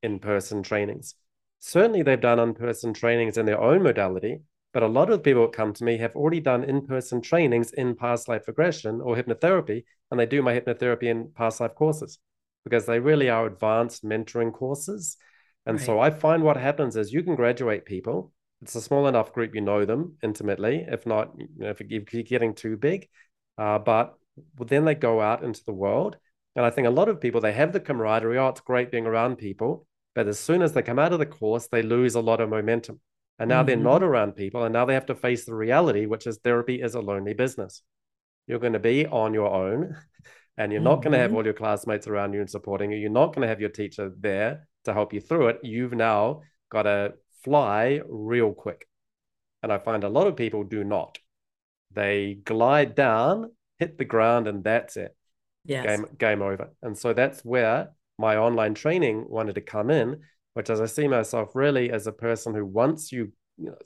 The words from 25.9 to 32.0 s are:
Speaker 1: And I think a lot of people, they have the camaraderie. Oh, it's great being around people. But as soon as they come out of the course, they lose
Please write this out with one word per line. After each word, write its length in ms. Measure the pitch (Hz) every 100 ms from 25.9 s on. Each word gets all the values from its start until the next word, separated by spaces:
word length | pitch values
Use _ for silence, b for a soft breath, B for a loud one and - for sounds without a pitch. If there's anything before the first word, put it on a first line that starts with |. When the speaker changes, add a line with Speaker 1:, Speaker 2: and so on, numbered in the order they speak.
| 120 202 - _ _ _ 127
Speaker 1:
And 80 |
I 60 | 120
think 160 | 139 120
a 40 |
lot 200 | 131 214
of 100 | 165
people, 200 | 123 113
they 100 | 107
have 200 | 107 160
the 80 | 190
camaraderie. 580 | - 127 110 110 113 127
Oh, 100 | 131
it's 120 | -
great 300 | - 127 123
being 160 | 120 113
around 300 | 113 123 127
people. 500 | 104 98 120 - _ _ _
But 120 | 120 104
as 120 | 104
soon 220 | - 175
as 120 | 160
they 100 | 139
come 160 | 120 127
out 140 | 165
of 80 | 175
the 60 | 151
course, 420 | - 107 117 -
they 140 | 117
lose 340 | 110 120